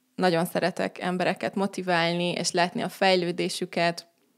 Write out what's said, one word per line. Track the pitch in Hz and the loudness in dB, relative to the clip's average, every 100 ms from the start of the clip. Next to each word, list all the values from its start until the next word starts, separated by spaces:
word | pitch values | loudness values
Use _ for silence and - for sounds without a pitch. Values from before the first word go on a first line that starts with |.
| _ | _
nagyon | - 185 165 | 0 2 2
szeretek | 170 - - 180 185 - | 0 0 -2 0 -4 -4
embereket | 180 180 170 196 - | -4 0 0 0 -4
motiválni, | 202 196 202 180 170 170 175 175 | -2 -2 -2 0 2 2 0 -2
és | - 170 | -2 -2
látni | 180 175 - | 2 0 0
a | 185 | -6
fejlődésüket. | - 190 185 175 175 175 - 180 180 170 170 - _ _ | 2 4 4 2 -2 -4 -4 -4 0 0 -2 -10 _ _